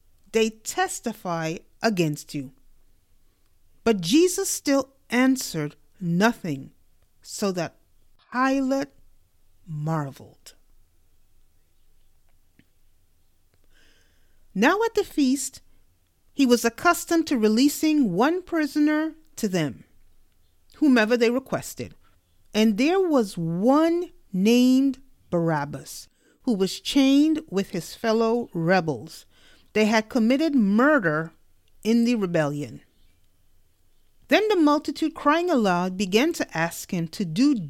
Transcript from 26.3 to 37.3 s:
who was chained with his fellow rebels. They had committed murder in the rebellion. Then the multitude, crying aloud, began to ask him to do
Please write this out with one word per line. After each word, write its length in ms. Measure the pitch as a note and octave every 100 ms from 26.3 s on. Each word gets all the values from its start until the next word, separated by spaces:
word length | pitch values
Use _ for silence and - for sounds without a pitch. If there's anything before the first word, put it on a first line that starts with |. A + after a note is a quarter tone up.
| _
who 120 | -
was 260 | G3+ F#3+ -
chained 600 | - C#4+ C4+ C#4 D4+ D4+ -
with 200 | F#3 F#3
his 240 | F#3 -
fellow 540 | - A3+ A3 A3+ A#3+ A#3
rebels. 720 | F3 E3 F#3 E3 B2 D3+ - - _ _ - _
They 120 | G#3+ G#3+
had 220 | A3+ G#3+
committed 460 | C4 A3 C4+ D#4+
murder 800 | C#4+ G3 G#3 C#4 D4 F3 D3+ E3 - _ _ _ _
in 200 | G#3 A#3
the 100 | A#3
rebellion. 640 | A#3+ F#3+ E3+ D3 D3 C#3 C#3+ - _ _ _ _ _ _ _ _ _ _ _ _ _ _
Then 200 | D#4 G#4+
the 80 | G4
multitude, 580 | D4+ D4 D4+ C#4+ D#4
crying 360 | - D4 D#4+ F4+
aloud, 480 | C#4+ G#3 F3 F#3 F#3
began 340 | G3+ G#3 D#4
to 220 | E4+ - D#3+
ask 360 | E3 - -
him 160 | F3+ E3
to 160 | -
do 280 | F3+